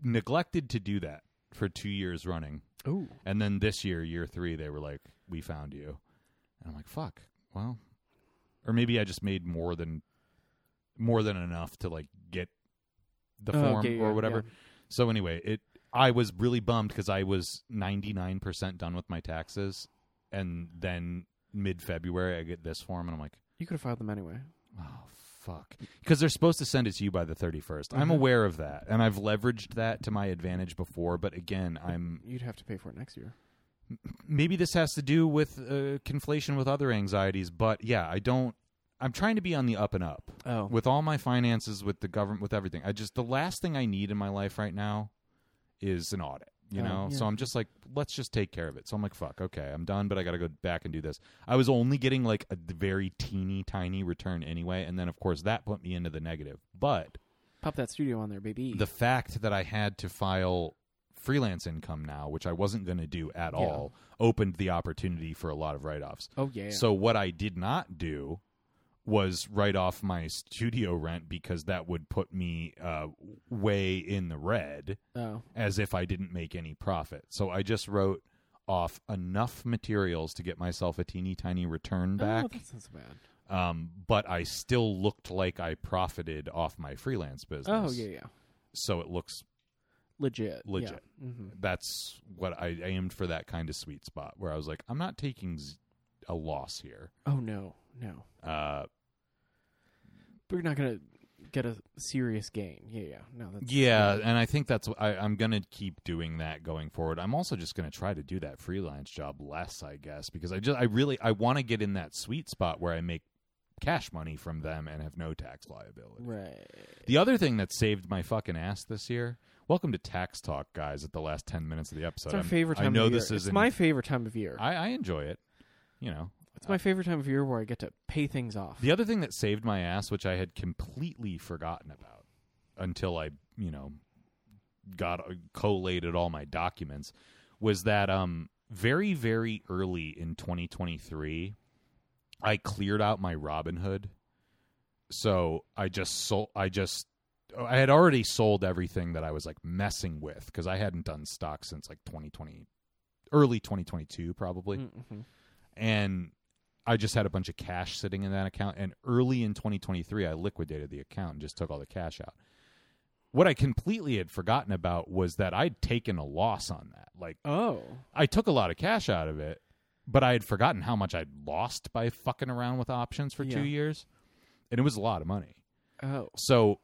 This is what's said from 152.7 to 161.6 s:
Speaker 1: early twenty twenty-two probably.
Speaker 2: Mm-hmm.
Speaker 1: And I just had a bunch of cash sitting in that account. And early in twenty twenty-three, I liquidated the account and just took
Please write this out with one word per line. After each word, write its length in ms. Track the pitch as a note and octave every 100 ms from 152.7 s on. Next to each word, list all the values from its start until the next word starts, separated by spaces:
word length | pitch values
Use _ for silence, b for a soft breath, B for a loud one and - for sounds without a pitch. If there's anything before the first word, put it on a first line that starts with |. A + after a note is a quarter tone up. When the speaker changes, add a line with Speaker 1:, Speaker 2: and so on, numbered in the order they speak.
| _ _ _ _ _ -
Speaker 1:
early 260 | D3 C3+ A2+
twenty 240 | - G2
twenty-two 500 | E2+ E2+ D2+ - E2+
probably. 440 | - F2+ F2+ G2 G2+
Speaker 2:
Mm-hmm. 440 | C3 - - G#2+ B2+ b b b b -
Speaker 1:
And 560 | A2 G#2+ G2+ F#2 E2+ _ _ _ _ _ -
I 120 | A2+
just 180 | G#2+ A#2
had 100 | G2
a 40 |
bunch 180 | F#2+ F2+
of 80 | -
cash 420 | F2+ F2+ F#2 -
sitting 260 | G2 G2
in 80 | G2
that 120 | G2 F#2+
account. 300 | - G2 F#2+
And 160 | F#2+ - B2+
early 360 | A#2+ B2+ B2+
in 100 | G#2+
twenty 260 | G2+ G#2+ G2
twenty-three, 460 | - F2+ E2 G#2 E2+
I 80 |
liquidated 560 | D#2+ F#2+ - D#2 D2+ D2
the 100 | C#2+
account 340 | - - F2
and 80 | D2
just 160 | D#2
took 120 | -